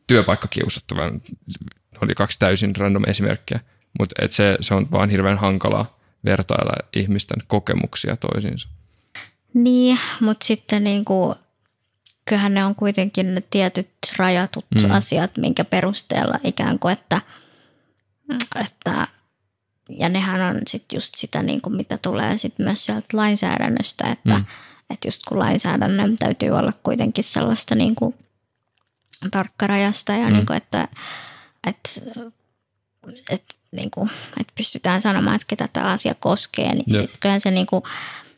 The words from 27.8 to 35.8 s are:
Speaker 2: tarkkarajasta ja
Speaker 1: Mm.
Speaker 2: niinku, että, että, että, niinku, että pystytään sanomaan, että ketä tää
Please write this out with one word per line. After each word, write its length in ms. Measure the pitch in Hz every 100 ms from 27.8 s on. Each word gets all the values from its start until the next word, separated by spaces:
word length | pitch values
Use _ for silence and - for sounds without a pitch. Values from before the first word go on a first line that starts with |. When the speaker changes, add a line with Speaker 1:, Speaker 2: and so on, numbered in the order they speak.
| 202 226 233 - _ _ _ _ _ _ _ _ _ - 185
Speaker 2:
tarkkarajasta 840 | 196 190 - 196 202 202 208 -
ja 140 | 208 233
Speaker 1:
Mm. 60 |
Speaker 2:
niinku, 200 | 208 107
että, 340 | - - - - - - - - - - _ -
että, 220 | 220 - - 247 226 233 - _ _ _ _ _ _ 185 247 262
että, 240 | 190 - - _
niinku, 380 | 190 202 - 208 - - -
että 140 | - -
pystytään 460 | 214 - 185 185
sanomaan, 340 | 214 196 - 208
että 120 | -
ketä 220 | 208 -
tää 120 | -